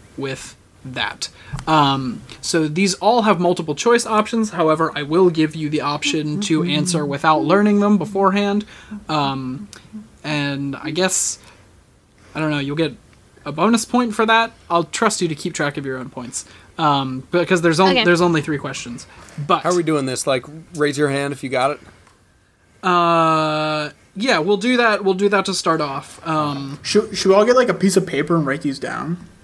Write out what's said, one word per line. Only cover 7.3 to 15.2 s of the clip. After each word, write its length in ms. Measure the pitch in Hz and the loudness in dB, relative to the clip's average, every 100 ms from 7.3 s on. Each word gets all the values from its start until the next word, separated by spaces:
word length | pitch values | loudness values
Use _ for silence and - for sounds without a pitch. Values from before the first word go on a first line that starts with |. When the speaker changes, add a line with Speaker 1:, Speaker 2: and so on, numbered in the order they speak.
| 156 | 2
Speaker 1:
learning 380 | 160 196 208 202 | 4 4 4 4
them 180 | 202 208 | 4 2
beforehand. 680 | 208 196 196 202 202 202 208 - - 208 - | 0 0 2 2 0 -2 -4 -14 -18 -14 -4
Um, 600 | 156 135 135 131 131 202 - - 214 214 - | -2 -2 -4 -6 -10 -12 -18 -18 -18 -18 -12
and 540 | 147 151 143 139 139 135 | -6 -4 -4 -4 -6 -6
I 140 | - | -6
guess, 500 | 156 185 185 - - - - - _ _ _ _ _ - 151 | -2 0 0 -4 -8 -16 -20 -20 _ _ _ _ _ -12 -4
I 20 | |
don't 120 | 156 | -2
know, 80 | 147 | -2
you'll 160 | 139 151 | -4 -2
get 180 | 156 120 - - _ _ | -4 -6 -20 -20 _ _
a 80 | - | -8
bonus 320 | 156 196 233 - | 0 2 2 2
point 280 | 240 240 | 0 0
for 100 | 208 196 | 0 2
that. 260 | 226 226 - - | 2 2 -6 -2
I'll 140 | 170 | 0
trust 360 | 165 - 202 - | 0 0 0 0